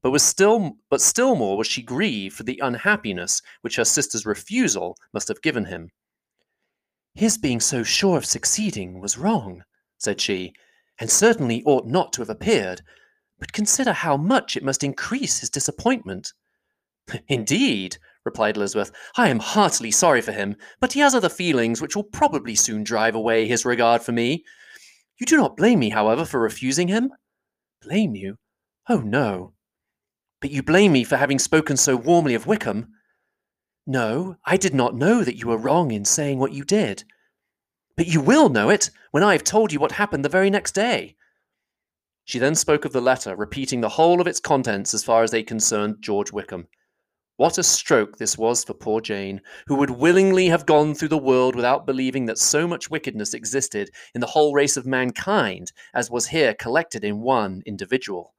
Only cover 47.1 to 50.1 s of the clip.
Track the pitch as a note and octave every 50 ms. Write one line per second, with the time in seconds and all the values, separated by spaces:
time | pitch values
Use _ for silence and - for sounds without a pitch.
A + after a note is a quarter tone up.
47.1 | _ _ _ _ _ - C3 E3 E3 - E3+ - - - - - D#3+ A#2 G#2 -
48.1 | - - A2 G2 - - A2 A#2 A#2+ A#2+ - - - _ - A2+ G#2+ A2+ A2 -
49.1 | G#2+ G2 G2 G2 G2 F#2+ _ - - - - - C#3+ C3+ C#3+ C#3 B2+ A#2+ C#3+ E3+